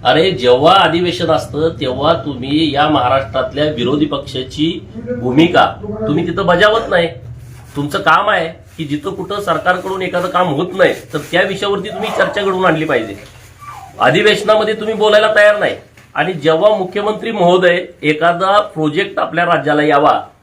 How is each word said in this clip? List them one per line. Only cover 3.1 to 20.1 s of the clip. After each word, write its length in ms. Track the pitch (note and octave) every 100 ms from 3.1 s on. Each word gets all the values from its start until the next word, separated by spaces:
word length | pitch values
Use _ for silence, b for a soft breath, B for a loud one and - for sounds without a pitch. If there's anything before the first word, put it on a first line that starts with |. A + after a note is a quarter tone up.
| C3+ A2 C3 C3 C#3+ D3+
विरोधी 400 | D3 A#2+ D3 D3
पक्षाची 800 | C#3 - C3+ B2+ - D#3 F3+ - A3+ - B2
भूमिका 580 | B2 C3 F3 C#3+ G#2 - G3+ G#3+ A3
तुम्ही 200 | D3+ E3
तिथं 180 | F3 F3+
बजावत 360 | F3 G#3+ A3+ A3+
नाही. 180 | F#3 E3 - - - - - - -
तुमचं 240 | C#3+ F#3+
काम 300 | D#3+ E3 G#3
आहे 340 | G3 D#3+ E3+ - -
की 60 |
जिथं 260 | D#3 D3 G3
कुठं 320 | F3+ F3 G3+
सरकारकडून 600 | G3+ D#3 F3+ F3+ F#3+ F#3+
एखादं 260 | F#3 F3 F3+
काम 200 | F#3 F3+
होत 200 | C#3 F3+ F#3+
नाही 180 | D#3+ - -
तर 40 | D#3
त्या 240 | C#3 E3+
विषयावरती 480 | G3 G3 G3+ G3 G3
तुम्ही 200 | - G#3+ F#3
चर्चा 240 | F#3 G#3
घडवून 240 | G3 F#3 F#3
आणली 200 | D#3 D#3
पाहिजे. 300 | C3 G#2+ G2+ - - - - - - - -
अधिवेशनामध्ये 760 | A#2+ D#3 G#3+ G3+ G3+ G#3+ G#3+
तुम्ही 200 | A3 G#3+
बोलायला 420 | G#3 G#3+ G#3 G#3+ G#3
तयार 240 | G#3 G#3
नाही 160 | D#3+ - - _ - -
आणि 180 | D#3+
जेव्हा 440 | F3 D3 D#3+ G#3 G#3
मुख्यमंत्री 540 | F3+ G3+ G#3 G#3 A3
महोदय 540 | G#3+ F3 F3+ F3+ F3 - -
एखादा 580 | D3 D3+ E3+ E3+ F#3+ G#3
प्रोजेक्ट 580 | G#3 D#3+ D#3 D3 G3 -
आपल्या 260 | - E3 F3
राज्याला 380 | E3 C#3+ D3
यावा 380 | D3+ C#3+ D3